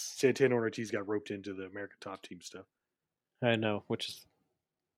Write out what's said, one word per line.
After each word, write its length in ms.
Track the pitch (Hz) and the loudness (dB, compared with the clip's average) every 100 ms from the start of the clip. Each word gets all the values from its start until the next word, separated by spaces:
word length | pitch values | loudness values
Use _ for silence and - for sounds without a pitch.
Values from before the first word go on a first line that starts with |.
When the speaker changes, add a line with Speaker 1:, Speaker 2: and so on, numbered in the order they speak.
| - - | -6 4
Speaker 1:
Santana 400 | 131 120 135 123 | 4 6 4 4
and 80 | |
Ortiz 260 | 113 110 110 | 0 -2 -4
got 160 | 107 98 | -4 0
roped 240 | 104 - | -2 -2
into 240 | 101 98 | -8 -6
the 120 | 95 95 | -8 -8
American 300 | 101 98 - | -8 -10 -10
Top 220 | 101 95 | -10 -10
Team 180 | - 90 | -12 -14
stuff. 260 | - 92 95 _ _ _ _ _ _ _ | -14 -16 -18 _ _ _ _ _ _ _
Speaker 2:
I 120 | 120 | 2
know, 300 | 113 110 104 - | 4 4 0 0
which 220 | 113 - | -4 -4
is, 180 | - - _ _ _ _ _ _ | -10 -18 _ _ _ _ _ _